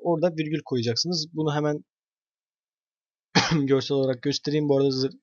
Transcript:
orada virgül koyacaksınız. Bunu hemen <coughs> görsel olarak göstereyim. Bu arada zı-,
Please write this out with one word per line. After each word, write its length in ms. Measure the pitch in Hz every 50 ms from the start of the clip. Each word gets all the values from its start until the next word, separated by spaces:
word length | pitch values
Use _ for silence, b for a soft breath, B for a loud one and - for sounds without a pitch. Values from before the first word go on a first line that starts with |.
orada 340 | - 165 170 160 156 180 160
virgül 260 | 156 156 151 156 156 -
koyacaksınız. 640 | - 139 123 113 117 151 - - 165 180 165 156 160 -
Bunu 220 | 156 156 151 143
hemen 280 | 151 151 151 147 151 - _ _ _ _ _ _ _ _ _ _ _ _ _ _ _ _ _ _ _ _ _ _ _ _ _ _ _ _ _ -
<coughs> 340 | 127 - - 160 156 139 131
görsel 300 | 135 135 131 - 147 139
olarak 240 | 135 131 131 123
göstereyim. 480 | - 143 135 - - 147 143 156 151 143
Bu 80 | 143 135
arada 120 | 139 139
zı-, 300 | 131 131 131 135 135 -